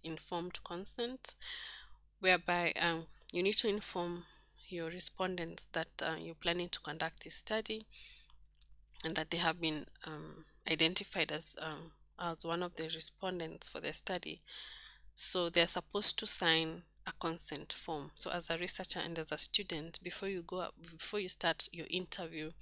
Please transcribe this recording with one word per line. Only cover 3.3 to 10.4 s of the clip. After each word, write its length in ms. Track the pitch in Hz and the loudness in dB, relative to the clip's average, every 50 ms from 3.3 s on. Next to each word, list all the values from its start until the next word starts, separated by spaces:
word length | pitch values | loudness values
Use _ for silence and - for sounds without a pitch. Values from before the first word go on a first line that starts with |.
you 100 | - 175 | -2 0
need 160 | 180 196 214 - | 2 4 4 4
to 100 | - 220 | 4 4
inform 560 | 196 208 - - - 185 175 175 175 175 170 - - - - - - - - - | 2 -2 -4 -6 -4 -4 -4 -4 -4 -8 -10 -14 -18 -20 -20 -20 -20 -20 -14 -10
your 180 | 180 170 165 165 | -6 -6 -6 -4
respondents 800 | 175 180 - - - - 185 185 185 175 165 - - - - - - | 0 2 2 2 2 0 -4 -2 -2 -4 -6 -4 -4 -4 -4 -2 -2
that, 140 | 165 165 - - - | -4 -4 -4 -6 -6
uh, 140 | - 160 160 165 | -4 -4 -4 -4
you're 140 | 165 165 165 | -8 -10 -10
planning 340 | - - 175 170 175 175 170 | -6 -2 -2 0 0 -2 -2
to 100 | - - | -4 -4
conduct 440 | - 147 151 160 160 165 - - - | -4 -4 -4 -4 -4 -4 -6 -8 -4
this 120 | - - | 0 0
study 500 | - - - 214 220 220 - 220 220 220 - - - - - - - - - - - - - _ _ - - - - - - - - - | 0 2 0 0 -2 -2 -2 -4 -6 -10 -14 -18 -18 -18 -18 -18 -20 -20 -20 -20 -20 -20 -20 _ _ -20 -20 -20 -20 -20 -14 -8 -6 -4
and 120 | 160 160 | -2 0
that 140 | 156 156 - | 0 0 0
they 80 | 170 165 | 0 0
have 220 | 175 165 175 175 | 2 0 0 0
been, 260 | 170 160 151 151 - - - - - 165 | 0 -2 -2 -2 -6 -10 -14 -14 -12 -10
um, 380 | 156 151 156 156 156 156 | -10 -10 -12 -12 -14 -16